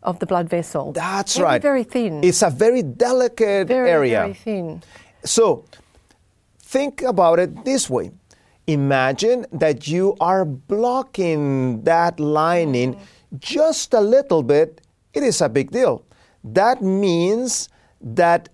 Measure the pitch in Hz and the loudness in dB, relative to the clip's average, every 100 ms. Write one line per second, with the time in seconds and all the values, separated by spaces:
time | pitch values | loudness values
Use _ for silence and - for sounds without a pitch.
0 | - 175 175 185 170 170 165 160 139 151 | -6 -6 -2 -2 -2 -4 -4 -6 -6 -6
1 | 165 196 202 - 185 - 294 269 226 254 | -6 -6 -4 0 2 2 2 0 -2 -4
2 | 226 156 170 - 196 135 220 247 160 120 | -4 0 2 4 2 4 2 2 -2 -2
3 | 262 254 247 240 220 202 190 254 247 156 | 0 2 0 0 0 2 0 0 2 2
4 | 135 113 - 196 - 208 170 160 - - | 2 0 -2 -6 -8 -8 -8 -12 -18 -20
5 | - _ - - 220 - - - _ _ | -20 _ -4 2 2 2 -4 -20 _ _
6 | _ _ _ _ _ _ - 262 285 277 | _ _ _ _ _ _ -4 -2 -2 -4
7 | 254 190 175 170 180 - - 262 - 127 | -4 2 4 4 0 -4 -4 -2 -2 -4
8 | 90 - _ _ _ _ - 151 139 135 | -6 -12 _ _ _ _ -4 -2 0 2
9 | 131 135 214 247 208 156 160 139 - 170 | 0 0 0 0 -2 -2 -2 -2 -4 0
10 | 190 196 170 190 180 135 _ 208 240 254 | 0 0 0 0 0 -6 _ -2 -2 -2
11 | 262 - 180 156 143 135 127 113 135 165 | -6 -4 -2 -2 -2 -2 -2 -2 0 2
12 | 170 170 147 151 160 175 165 123 127 110 | 2 -2 -2 0 2 0 0 0 -2 -4
13 | - _ _ 135 - 285 311 311 - 233 | -16 _ _ -16 -8 0 0 0 0 2
14 | 208 254 277 165 120 147 156 - _ _ | 4 2 2 0 2 2 2 -2 _ _
15 | _ - 277 185 151 120 127 240 247 123 | _ -2 -2 0 0 0 -2 0 0 0
16 | _ _ _ _ 110 110 208 262 190 190 | _ _ _ _ -4 0 2 2 0 0
17 | 202 170 175 220 254 - - _ _ _ | 0 0 0 -2 -2 -6 -8 _ _ _
18 | - 113 175 170 170 | -10 0 2 2 -2